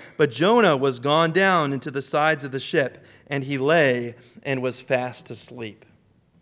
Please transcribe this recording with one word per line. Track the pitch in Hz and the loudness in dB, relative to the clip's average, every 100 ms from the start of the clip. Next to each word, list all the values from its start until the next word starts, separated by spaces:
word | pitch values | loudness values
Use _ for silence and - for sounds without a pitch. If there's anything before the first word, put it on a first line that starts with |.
| - - | -10 0
But | 147 | 0
Jonah | 110 175 240 202 139 | 2 2 4 4 4
was | 139 120 | 0 0
gone | 135 151 165 | 0 2 2
down | 160 190 180 143 | 2 2 2 0
into | 139 151 | -4 -6
the | 135 | -8
sides | 135 156 156 156 | -4 0 0 0
of | 139 | -4
the | 131 | -8
ship, | - 170 127 - - - - | -2 0 -2 -4 -20 -20 -8
and | 139 | -6
he | 131 143 | -4 -2
lay | 139 165 139 123 120 117 - - | 2 4 4 2 -4 -12 -20 -12
and | 143 131 | -6 -4
was | 127 120 | -4 -6
fast | - 131 127 120 - | -2 -2 -2 -10 -12
asleep." | 117 - 123 113 98 _ _ _ _ _ _ | -12 -12 -10 -12 -14 _ _ _ _ _ _